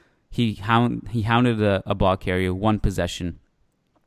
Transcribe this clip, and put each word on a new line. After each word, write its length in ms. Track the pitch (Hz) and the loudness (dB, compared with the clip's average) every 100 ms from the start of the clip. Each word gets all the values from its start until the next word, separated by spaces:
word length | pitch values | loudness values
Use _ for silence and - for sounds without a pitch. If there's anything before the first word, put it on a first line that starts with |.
| _ _ _ | _ _ _
he 240 | - 117 | -2 -2
hound-, 540 | 104 104 117 120 113 - | -2 2 4 4 -2 -6
he 120 | 113 | -4
hounded 380 | 104 117 123 110 | 0 2 2 2
a, 220 | 104 95 | 0 0
a 120 | 107 98 | -2 0
ball 200 | 98 95 | 2 0
carrier, 380 | - 92 92 | -2 -2 -2
one 240 | 92 110 107 | 0 0 2
possession, 600 | 107 92 87 - 87 - _ _ _ _ _ _ | 0 0 -4 -6 -8 -10 _ _ _ _ _ _